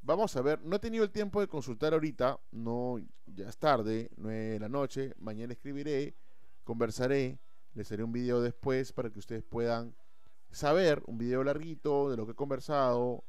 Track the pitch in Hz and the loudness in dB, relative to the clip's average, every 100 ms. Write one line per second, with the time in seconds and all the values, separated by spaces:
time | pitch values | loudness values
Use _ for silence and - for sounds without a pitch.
0 | 127 170 214 135 131 151 156 196 226 226 | 2 2 2 2 2 2 0 -2 0 2
1 | 208 208 208 202 202 156 123 113 151 160 | 2 2 0 0 0 -2 -4 0 2 2
2 | 156 123 123 113 - - 113 117 123 120 | 2 2 2 2 -6 -6 -2 0 0 -2
3 | - - - 95 98 - 156 135 107 110 | -4 -8 -8 -8 -8 0 4 4 4 0
4 | 117 - 107 110 110 110 107 135 139 - | -2 -6 -4 -2 -2 -2 -2 -2 -2 -2
5 | 135 - 107 107 117 120 135 139 147 143 | -4 -6 -6 -6 -6 -6 -6 -6 0 0
6 | 143 - - - - - - 117 117 110 | 0 -4 -8 -8 -8 -8 -6 0 0 2
7 | 127 139 131 139 - - - - 104 104 | 4 4 2 -2 -8 -10 -10 -6 -4 -2
8 | 113 117 123 120 120 - 139 131 131 - | -2 0 2 4 4 0 0 2 0 -2
9 | 120 104 - 113 110 117 117 117 117 - | -4 -6 -6 -6 -4 0 2 2 -2 -8
10 | - - - - - - 147 160 185 147 | -12 -12 -12 -12 -10 -2 4 6 6 4
11 | - 113 120 127 135 143 160 160 151 143 | 0 -4 0 2 2 0 -4 -4 2 2
12 | 143 123 110 113 143 135 - 147 131 120 | 2 0 -4 -4 -2 -2 0 4 4 4
13 | 123 120 | 2 0